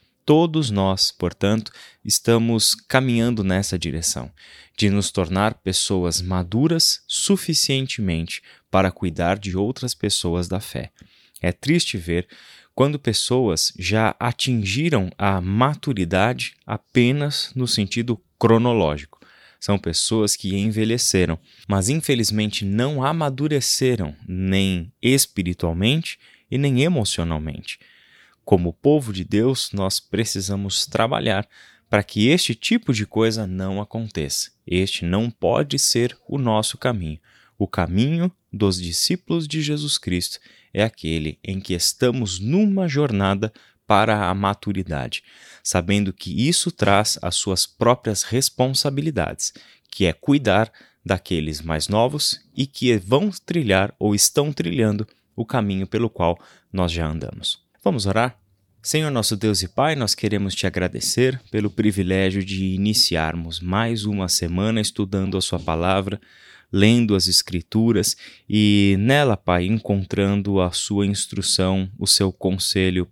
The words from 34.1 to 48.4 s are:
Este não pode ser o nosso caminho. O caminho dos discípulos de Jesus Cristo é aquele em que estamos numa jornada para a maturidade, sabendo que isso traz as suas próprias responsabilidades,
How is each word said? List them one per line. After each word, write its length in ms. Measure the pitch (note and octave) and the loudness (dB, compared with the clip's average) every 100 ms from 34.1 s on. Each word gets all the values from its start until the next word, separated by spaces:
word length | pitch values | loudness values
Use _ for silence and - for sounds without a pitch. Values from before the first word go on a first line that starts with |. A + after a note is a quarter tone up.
| - C#2 - - _ - | -6 -4 -4 -8 _ -2
Este 400 | F2+ F#2+ - F2 | 0 0 -2 -2
não 240 | F#2+ A#2 | 0 -2
pode 480 | - F2+ A#2+ D3 C#3 | -2 0 0 -2 -2
ser 400 | - A#2+ A#2+ - - | 0 0 -2 -4 -8
o 100 | C#3+ | -4
nosso 400 | A#2+ G#2+ A2 - | 0 0 -2 -4
caminho. 420 | C3 A2 D#2+ D2+ _ _ _ - | -4 -4 -6 -10 _ _ _ -6
O 100 | G2 | -4
caminho 640 | - E2 F2+ C3+ E3+ F3+ - - | -2 0 2 2 2 -2 -4 -12
dos 300 | G#2 G2+ F2+ | 0 0 0
discípulos 680 | F2 E2+ - F3+ - E3+ D3+ | -4 -2 -2 -2 -2 -4 -2
de 140 | D#3 | -4
Jesus 360 | D3 D3 D3 - | -4 -4 -4 -4
Cristo 420 | - F2 - - _ _ _ | -2 -2 -4 -10 _ _ _
é 100 | - | -2
aquele 540 | A2 - D#2+ D#2+ D2+ - | -2 -2 -4 -2 -4 -8
em 160 | - F#2+ | -8 -8
que 140 | F#2+ | -4
estamos 680 | F2+ - - B2+ B2 G#2 F2+ | -2 -2 0 0 0 -4 -4
numa 480 | G#2+ F3 G#3+ F#3+ F3 | 0 2 2 2 0
jornada 640 | C#3 D3 G2+ G2 G2 G#2+ - _ _ - | 0 0 2 2 0 -2 -8 _ _ 2
para 440 | G2+ A2 G#2+ F2+ | 4 4 2 0
a 40 | |
maturidade, 880 | G2 G2+ G#2 G#2 G2 F2+ D2 B1 - _ - - - | 0 0 -2 -4 -6 -4 -6 -6 -10 _ -20 -20 -14
sabendo 500 | - F#2 E2+ G2+ G2 | -2 -2 2 0 0
que 340 | - - D#2+ C3+ | -4 -6 0 0
isso 240 | E3+ F3 | 2 -2
traz 480 | - G2+ G2+ G#2+ - | 0 2 4 2 -2
as 140 | F2+ - | -4 -2
suas 300 | - F#2 - | -2 -2 -2
próprias 580 | - A#2 B2+ - G2+ | 0 2 2 0 -4
responsabilidades, 1300 | - A#2+ | -2 -2